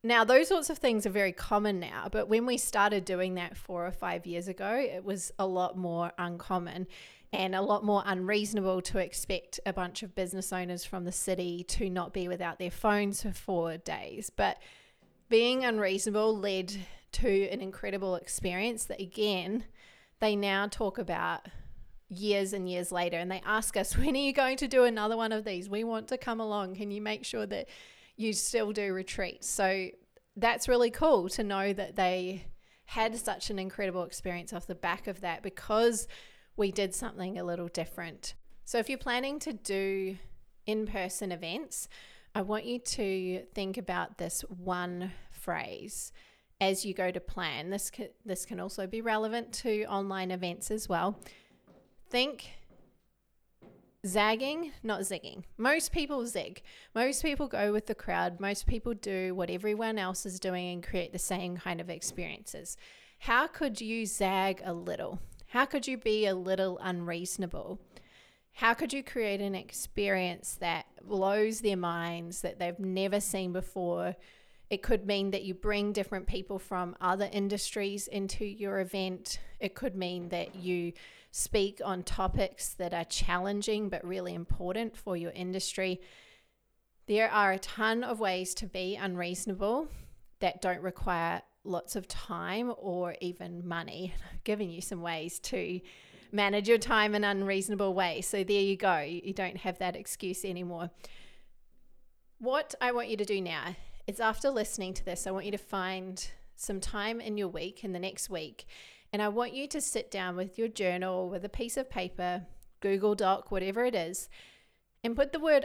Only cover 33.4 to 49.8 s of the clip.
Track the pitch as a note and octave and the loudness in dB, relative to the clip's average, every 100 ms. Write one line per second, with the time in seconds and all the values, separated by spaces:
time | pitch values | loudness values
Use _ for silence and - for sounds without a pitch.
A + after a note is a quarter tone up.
33.4 | - G3+ F#3+ - G3 F3+ F3 - F#3+ F3 | -2 -2 -4 -2 -2 -2 -4 -6 -6 -6
34.4 | E3+ F#3 - F3 E3+ F#3 - F#3 F3+ E3 | -6 -8 -8 -2 0 0 -2 -4 -4 -4
35.4 | G3 - - A3 A#3 A3 - - - - | -6 -10 2 6 6 6 -4 -10 -18 -20
36.4 | - - G3+ G3 G3 - F#3+ - F#3 F3+ | -14 0 0 2 0 -2 -6 -6 -6 -4
37.4 | F3 F3 E3+ E3+ D#3+ - E3 - - - | -4 -2 -4 -4 -4 -6 -10 -8 -10 -10
38.4 | - - - A#3+ A3 C4 C4 B3 C4+ D4 | -16 -16 -2 0 0 -2 0 0 0 -4
39.4 | D#4 A3 - G3 G3 G3 F#3+ F#3+ - - | -6 -6 -2 0 0 0 -2 -6 -12 -14
40.4 | - - - G#3+ G#3+ G#3 F3+ - G3+ F3 | -16 -10 -2 0 0 -2 -4 -4 -4 -4
41.4 | E3 G#3 D4+ - - - - - - G#3+ | -4 -6 -6 -8 -8 -14 -20 -20 -6 -2
42.4 | F#3+ G#3+ A#3 A#3+ A#3+ - G3+ F#3+ F#3 F#3 | 0 -2 -2 -4 -2 -2 0 0 0 -4
43.4 | - - F#3+ F#3+ F3+ F3+ E3+ - E3+ - | -6 -4 -4 -4 -2 -2 -2 -4 -4 -4
44.4 | - F3+ F3+ F3+ F3+ F3 F#3 E3+ - - | -6 -6 -2 -2 -2 -4 -6 -8 -14 -10
45.4 | - E3 - - G#3 - - - - _ | -4 -4 -4 -10 -10 -10 -10 -12 -20 _
46.4 | _ _ F#3+ F#3+ G#3 F#3 F#3 F3+ - - | _ _ 2 2 -2 0 0 -2 -6 -4
47.4 | E3+ C3 E3 G3 - - G#3+ _ G#3 F#3 | -2 -4 -4 -4 -4 -8 -12 _ -6 -6
48.4 | - F#3 F#3 - F#3+ A3 A3+ G#3+ A3 A#3 | -6 -6 -6 -6 -6 -2 0 2 2 -2
49.4 | A#3 - B3 G#3+ | -4 -4 0 0